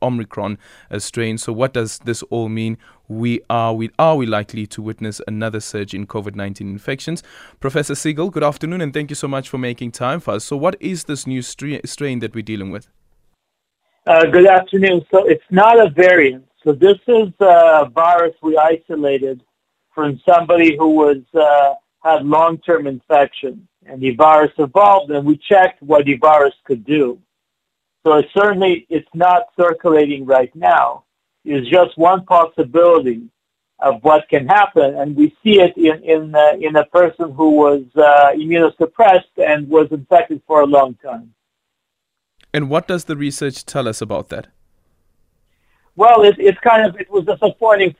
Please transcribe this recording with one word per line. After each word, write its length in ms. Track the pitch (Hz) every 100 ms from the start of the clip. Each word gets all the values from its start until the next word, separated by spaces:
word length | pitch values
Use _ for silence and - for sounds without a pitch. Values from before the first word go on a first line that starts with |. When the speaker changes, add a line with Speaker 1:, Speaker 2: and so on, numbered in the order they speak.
Speaker 1:
Omicron, 560 | 127 120 107 - 101 101 _ _ -
uh, 80 | 101
strain. 380 | - 120 113 110
So 160 | -
what 220 | 113 131
does 240 | 123 110 -
this 240 | 120 113 -
all 180 | 117 110
mean? 300 | 110 113 113 _ _ -
We 320 | 110 120 117 -
are, 240 | 117 113
we, 180 | 113 113 -
are 160 | 160 151
we 100 | 117
likely 400 | 107 104 117 104
to 160 | -
witness 380 | 107 110 110 104 -
another 320 | 107 113 107
surge 340 | - 104 101
in 140 | 98 101
covid 260 | 113 101
nineteen 360 | 101 101 98 101
infections? 520 | 101 - 139 - 165 _ - - _
Professor 340 | 135 147 147
Siegel, 360 | 139 156 147 185
good 120 | 151
afternoon, 380 | 147 143 160 180
and 120 | 147
thank 180 | 147 147
you 40 |
so 140 | 143 139
much 200 | 135 131
for 100 | 131
making 340 | 127 120 120
time 260 | - 123 165
for 140 | -
us. 120 | 104
So 120 | - 143
what 180 | 165 -
is 240 | 170 175
this 200 | - 143
new 160 | - 131
stra-, 400 | 123 - 143 139
strain 340 | - - 143 123
that 160 | 110
we're 80 | 113
dealing 300 | 104 107 95
with? 160 | 98 _ _ _ _ _ _ _ _ _ _ _ _ -
Speaker 2:
Uh, 160 | 165
good 240 | 160 175 190
afternoon. 580 | 185 185 196 190 175 -
So 120 | 190
it's 200 | 202 - -
not 260 | 185 214 233
a 100 | 202
variant. 600 | 143 185 175 139 131 _ _
So 80 | 156
this 260 | 139 185 196 -
is 220 | 226 208 -
a 500 | 196 170 165 156 135
virus 400 | 139 170 175 170 -
we 160 | 156 156
isolated 840 | 156 160 - 160 143 135 135 127 _ _ _ _ _
from 260 | - 147 135 -
somebody 480 | 170 165 175 165 147
who 120 | 160
was, 340 | 156 147 139 123
uh, 420 | 165 151 143 139 139 _ _
had 240 | 160 156 143
long-term 640 | 156 165 165 - 160 143
infection, 800 | 127 - 151 139 - 131 - _ _
and 160 | - 131
the 160 | 131 120
virus 340 | 156 156 147 -
evolved, 540 | 143 190 202 196 185
and 120 | 147
we 120 | 143 151
checked 440 | - 196 185 -
what 260 | 143 151 143
the 100 | 127
virus 380 | 156 156 139 -
could 200 | - 120
do. 360 | 107 151 127 123 _ _ _ _ _ _ _ _
So 100 | 160
it's 180 | 151 139
certainly, 500 | 196 208 190 185 175 -
it's 200 | 160 -
not 300 | 165 180 180 175 -
circulating 680 | 175 165 175 156 147 139 131
right 260 | 131 127 160
now. 480 | 180 160 131 131 _ _ _ _ 151
It's 220 | 143 120
just 260 | 180 170 -
one 280 | 170 185
possibility 1040 | 185 175 165 - 135 160 175 165 127 113 117 _ _ _ _ -
of 240 | 139 123
what 260 | 139 151 -
can 200 | 156 127
happen, 480 | 202 196 160 139 143
and 180 | 143
we 220 | 143 151 _
see 160 | 220 202
it 160 | 175 -
in, 260 | 160 160
in, 320 | 165 160 156
uh, 200 | 151 151 151
in 140 | 156
a 100 | 151 147
person 440 | 175 170 - 165
who 200 | 135 156
was, 320 | 151 147 143 127
uh, 380 | 151 147 143 143
immunosuppressed 1080 | 147 156 170 156 - 160 - 220 180 - -
and 300 | 156 151 143
was 180 | 156 151
infected 500 | 151 131 175 170 147
for 180 | - 156
a 40 | 143
long 280 | 143 131
time. 380 | 120 139 117 117 _ _ _ _ _ _ _ _ _ _ _ _
Speaker 1:
And 160 | 151 139
what 200 | 156 170
does 160 | 180
the 120 | - 147
research 480 | 143 135 143 -
tell 220 | - 143 120
us 140 | 107
about 300 | 110 104 -
that? 180 | - - _ _ _ _ _ _ _ _ _ _ _ _ _ _
Speaker 2:
Well, 300 | 170 226 226
it, 100 | 208 -
it's 200 | 196 190
kind 240 | 240 220
of, 140 | 214 196
it 100 | 190
was 140 | 202
disappointing 680 | 170 185 208 - 226 202 185 -